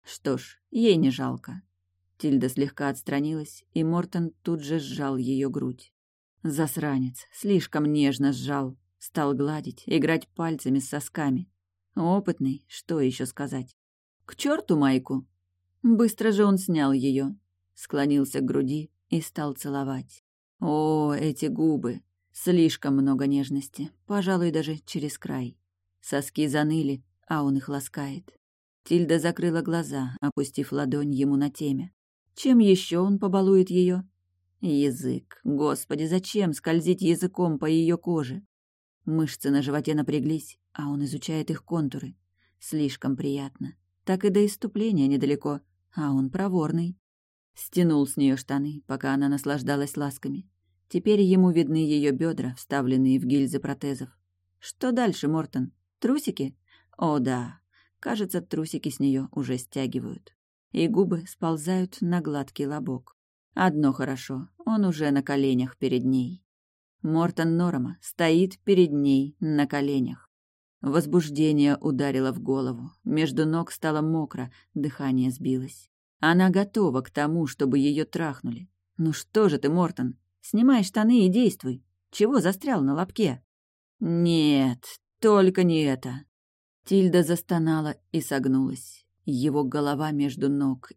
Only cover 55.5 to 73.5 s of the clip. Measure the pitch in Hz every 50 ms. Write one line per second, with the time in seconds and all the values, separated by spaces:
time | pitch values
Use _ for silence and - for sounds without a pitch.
55.5 | - 131 127 135 - _ _ _ _ _ - 226 269 302 - - - - 139 135
56.5 | 139 _ _ _ _ _ _ _ _ - - 165 151 143 123 131 127 123 120 120
57.5 | 120 - _ _ _ _ _ _ _ _ - - 233 214 208 185 - 180 175 -
58.5 | - 160 160 160 - 151 - 160 131 - 139 139 135 135 135 - - 151 135 127
59.5 | 131 123 - - - 139 135 117 - 131 117 113 117 - - - _ _ _ _
60.5 | _ _ _ _ - - 165 165 - 180 196 175 175 165 175 - - _ - 165
61.5 | 165 156 151 180 185 185 185 185 - - 202 170 175 175 151 156 147 143 139 139
62.5 | _ - 143 139 156 151 151 139 131 123 - - _ _ _ _ _ _ _ _
63.5 | _ - 185 185 147 151 151 135 135 - 131 139 135 127 - - 139 131 175 -
64.5 | _ _ 339 - 220 214 202 185 165 151 156 147 139 139 139 - 143 139 139 135
65.5 | 131 123 127 131 - _ - 131 127 123 123 131 131 131 123 127 180 - _ _
66.5 | _ _ _ _ _ _ _ _ _ _ - 151 156 160 170 175 170 - 165 165
67.5 | 165 170 175 175 160 131 123 123 175 - - - - - 175 160 160 170 190 185
68.5 | - - _ - 196 180 180 156 143 143 143 143 135 135 139 143 147 _ - 156
69.5 | 151 147 143 139 - 143 139 143 143 135 127 104 90 - - _ _ _ _ _
70.5 | _ _ _ _ _ _ - 135 139 165 143 147 160 180 156 151 143 147 156 156
71.5 | 151 147 143 143 139 - - 151 139 127 143 139 131 131 131 131 131 - - -
72.5 | 135 135 131 131 123 117 123 - - _ _ 113 139 156 160 151 131 - 156 156